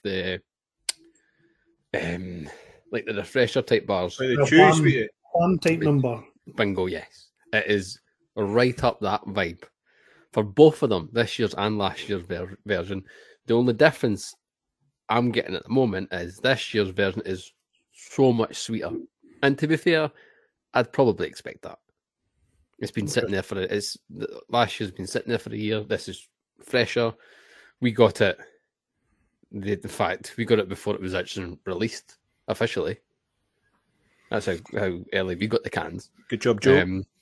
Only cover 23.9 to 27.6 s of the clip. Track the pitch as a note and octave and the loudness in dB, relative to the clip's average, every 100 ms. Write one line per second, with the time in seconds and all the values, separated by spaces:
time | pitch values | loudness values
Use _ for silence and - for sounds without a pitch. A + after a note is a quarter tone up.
23.9 | - _ F2+ - - - A#2+ A2 - G#2 | -12 _ -12 -10 -12 -4 0 0 -2 -8
24.9 | F#2 F#2 B2+ - A2+ A2 G#2+ G#2+ G#2+ G#2 | -8 -8 -8 -4 -4 -4 -6 -4 -4 -4
25.9 | G#2+ - F#2+ - _ _ _ - B2 A2+ | -6 -6 -16 -18 _ _ _ -2 0 2
26.9 | A#2+ A2+ - _ - _ - | 0 -2 -4 _ -20 _ -20